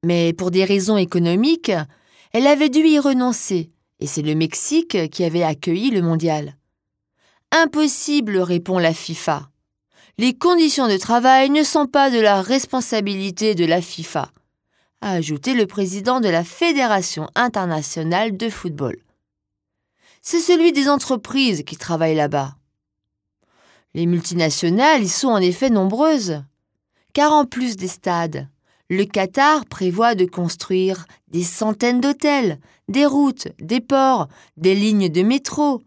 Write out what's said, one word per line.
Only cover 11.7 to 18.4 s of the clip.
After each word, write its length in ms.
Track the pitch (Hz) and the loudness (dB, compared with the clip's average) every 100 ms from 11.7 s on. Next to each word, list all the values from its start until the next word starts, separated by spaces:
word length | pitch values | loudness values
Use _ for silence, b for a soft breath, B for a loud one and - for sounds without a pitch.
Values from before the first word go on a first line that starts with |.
| 320 277 | 0 0
pas 240 | 285 277 | 2 2
de 100 | 240 | 4
la 220 | 214 202 | 4 4
responsabilité 1120 | 190 269 - 262 247 226 202 196 196 185 214 190 | 2 -2 -2 -4 -2 -2 -2 -4 -6 -2 -2 0
de 80 | |
la 160 | 170 170 | 2 0
fifa, » 500 | 170 - 165 160 - _ _ _ _ _ _ _ | -2 -10 -8 -6 -8 _ _ _ _ _ _ _
a 120 | 214 | -6
ajouté 420 | 185 151 151 143 | -4 -4 -4 -2
le 120 | 254 202 | 0 0
président 540 | - 196 190 202 254 | -2 -4 -4 -2 0
de 80 | 220 | 0
la 160 | 165 | 0
Fédération 840 | 170 - 339 285 247 202 180 - 156 | -2 -2 0 0 2 0 -2 -8 -8
internationale 1000 | - 247 226 180 156 147 - 160 175 226 | -2 -2 -2 -4 -4 -6 -6 -2 -2 -2
de 120 | 190 | -4